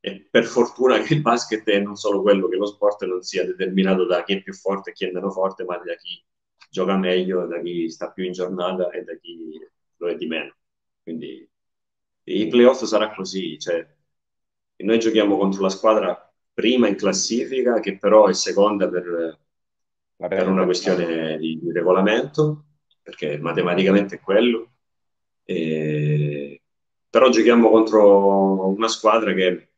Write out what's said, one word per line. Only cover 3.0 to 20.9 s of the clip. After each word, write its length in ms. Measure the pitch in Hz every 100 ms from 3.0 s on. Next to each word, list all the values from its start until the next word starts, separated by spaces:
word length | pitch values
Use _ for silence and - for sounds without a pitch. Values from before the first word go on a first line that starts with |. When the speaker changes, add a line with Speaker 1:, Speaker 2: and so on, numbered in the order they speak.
Speaker 1:
non 180 | 92 92
sia 220 | - 95
determinato 640 | 78 92 92 95 95 92 87
da 160 | 87
chi 120 | -
è 80 | 98
più 100 | 95
forte 360 | 98 95 98 -
e 20 |
chi 140 | - 92
è 40 |
meno 200 | 90 95
forte, 340 | 92 95 95
ma 120 | 90 87
da 160 | 87 85
chi 260 | - - _ _ _ _ -
gioca 260 | 92 92 98
meglio, 500 | 92 92 92 90 85
da 140 | 85
chi 280 | 85 87 82
sta 220 | - 87
più 120 | -
in 80 | 92
giornata 580 | 90 90 92 90 92 87
e 120 | 90
da 120 | 90 82
chi 420 | - 85 80 80 - _ _ _
lo 120 | -
è 80 | -
di 100 | -
meno. 280 | 80 71 _ _ _ _ _
Quindi 460 | - 82 71 64 - _ _ _ _ _ _ _
i 240 | - 95 110
playoff 360 | 123 123 131
sarà 280 | 110 107 107
così, 440 | - 92 95 85 78
cioè, 280 | - 85 - _ _ _ _ _ _ _ _ _
noi 200 | 98 113
giochiamo 380 | 113 107 104 95
contro 240 | 98 95
la 60 | 95
squadra 600 | - 110 107 95 - _ _ _
prima 360 | - 113 123 113
in 80 | 95
classifica, 840 | 101 92 - 117 - 131 120 113
che 180 | 101 95
però 280 | 101 107 101
è 60 |
seconda 540 | 92 101 92 104 101 90
per, 160 | 90 87 85 82 78 _ _ _ _ _ _ _ _
Speaker 2:
La 120 | 87
Speaker 1:
per 200 | 98 95
una 160 | 95
Speaker 2:
penalità. 0 |
Speaker 1:
questione 760 | 92 90 95